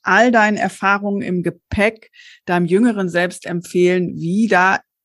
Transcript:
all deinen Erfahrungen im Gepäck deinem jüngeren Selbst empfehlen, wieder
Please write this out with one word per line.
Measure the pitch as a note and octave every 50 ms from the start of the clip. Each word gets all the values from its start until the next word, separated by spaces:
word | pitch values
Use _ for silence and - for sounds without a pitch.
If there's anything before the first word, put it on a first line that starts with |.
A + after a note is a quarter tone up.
| _
all | F#3+ F#3 G#3 A#3 B3+
deinen | A#3 A3+ G#3 G#3+ G#3 -
Erfahrungen | - F#3+ - - G3+ G3 G3+ G3+ G3+ G3+ G3+ G3+
im | - - F3+ F3+ E3+
Gepäck | E3+ E3 - _ _ - G#3+ G3+ A3+ A3 - - _ _ - - - - _ _
deinem | - F3 F3 F3
jüngeren | D#3+ F3+ G3+ B3 A#3+ G#3 G3+ F#3 F3+
Selbst | D#3+ F3 F3+ F#3 - - -
empfehlen, | - F3 F3 F3 - - F3+ F3+ F3+ F3+ F#3 F3+ E3+ - D3+
wieder | D#3+ E3 F#3 G#3 A#3 G#3 G3 F3+ F#3 F#3+ F#3+ - - _ _ _ _